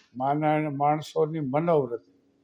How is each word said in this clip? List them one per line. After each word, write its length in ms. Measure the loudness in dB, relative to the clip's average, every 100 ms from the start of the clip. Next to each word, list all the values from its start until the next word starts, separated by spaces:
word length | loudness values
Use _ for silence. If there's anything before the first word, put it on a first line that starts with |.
| _ -4
માના-, 520 | -2 0 2 0 -2
માણસોની 720 | 0 0 0 -2 -2 -2 -2
મનોવૃત્તિ. 720 | -2 -2 2 2 2 -6 _ _ _ _